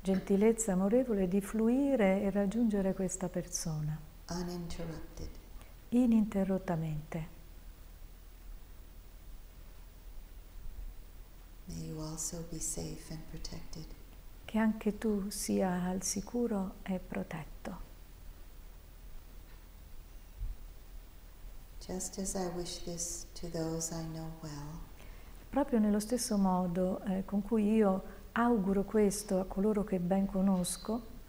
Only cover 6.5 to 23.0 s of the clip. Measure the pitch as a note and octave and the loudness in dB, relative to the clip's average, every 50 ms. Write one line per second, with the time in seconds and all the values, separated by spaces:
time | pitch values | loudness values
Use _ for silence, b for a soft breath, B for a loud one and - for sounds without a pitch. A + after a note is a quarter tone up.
6.5 | F#3+ F#3 F#3+ - F3 D#3+ D#3+ D#3+ D#3 D3+ D3+ - - E3 D#3+ - - - - - | 2 0 2 0 0 0 0 0 -2 -4 -4 -4 -6 -6 -6 -6 -10 -14 -16 -16
7.5 | - - - - - - - - - - - - - - - - - - - - | -16 -14 -14 -14 -14 -14 -16 -16 -14 -14 -14 -14 -14 -16 -16 -16 -16 -14 -12 -12
8.5 | - - - - - - - - - - - - - - - - - - - - | -12 -12 -12 -14 -14 -14 -14 -16 -16 -16 -16 -16 -16 -14 -14 -12 -12 -12 -12 -14
9.5 | - - - - - - - - - - - - - - - - - - - - | -16 -16 -16 -14 -14 -14 -16 -16 -16 -16 -14 -12 -12 -12 -12 -12 -14 -14 -14 -14
10.5 | - - - - - - - - - - - - - - - - - - - - | -14 -8 -8 -8 -8 -6 -8 -8 -10 -10 -14 -14 -14 -14 -14 -14 -16 -16 -16 -16
11.5 | - - - - E3 E3 D#3+ D#3+ D#3+ D#3 D#3 D#3 D#3+ D#3+ - - - E3+ E3 E3 | -16 -14 -10 -8 -6 -6 -4 -4 -4 -4 -4 -6 -4 -6 -6 -6 -6 -6 -6 -6
12.5 | E3 D#3 - - - - E3 D#3 D#3 D3 - - D#3+ D#3+ D#3 - D#3+ D#3+ - - | -6 -6 -4 -4 -4 -4 -4 -4 -6 -8 -8 -8 -8 -8 -8 -8 -8 -8 -8 -6
13.5 | E3+ E3 - - - D#3+ D#3 - - - - - - - - - - - - - | -8 -8 -8 -8 -8 -8 -8 -10 -12 -12 -14 -16 -16 -14 -14 -14 -14 -12 -12 -2
14.5 | - G#3+ A3+ A3 G#3+ G#3+ - G#3+ G3+ - - A3 G#3 G3+ F#3+ G#3 G3+ - - - | 2 4 4 4 4 4 0 0 0 2 2 2 2 2 0 -2 -4 -4 0 2
15.5 | G#3 G3+ G3 F#3 F3+ F3+ F3+ F3+ F#3 F#3+ F#3+ - - G3+ G3 - - A#3+ A#3+ A3+ | 4 4 4 4 2 2 2 0 0 0 0 -2 -2 -2 -4 -2 0 0 2 2
16.5 | A3 G3 F#3+ G3 - - - - F#3+ F3+ F3+ - - G3 F#3 - E3+ D3+ D#3 - | 2 0 0 -2 -4 -8 -4 -2 -2 -2 -2 -4 -4 -6 -4 -4 -6 -8 -8 -8
17.5 | - - - - F#3 - - - - - - - - - - - - - - - | -12 -10 -10 -10 -8 -8 -12 -14 -14 -16 -16 -16 -16 -14 -14 -14 -12 -12 -14 -14
18.5 | - - - - - - - - - - - - - - - - - - - - | -14 -14 -14 -14 -14 -16 -16 -16 -16 -16 -14 -12 -12 -12 -12 -12 -14 -14 -14 -14
19.5 | - - - - - - - - - - - - - - - - - - - - | -16 -16 -16 -16 -16 -16 -14 -12 -12 -14 -14 -14 -14 -14 -14 -14 -6 -4 -2 -2
20.5 | - - - - - - - - - - - - - - - - - - - - | -2 -6 -10 -12 -12 -14 -14 -12 -12 -12 -14 -14 -16 -16 -16 -16 -14 -14 -12 -12
21.5 | - - - - - - - - F3+ F#3 F#3 - - - F#3+ F#3+ - G3 F3+ F3 | -12 -12 -14 -12 -14 -12 -8 -4 -4 -4 -4 -4 -4 -4 -4 -2 0 0 -2 0
22.5 | E3+ F3 E3+ - - - - F3 E3+ E3+ | -2 -2 -4 -4 -6 -6 -6 -6 -4 -4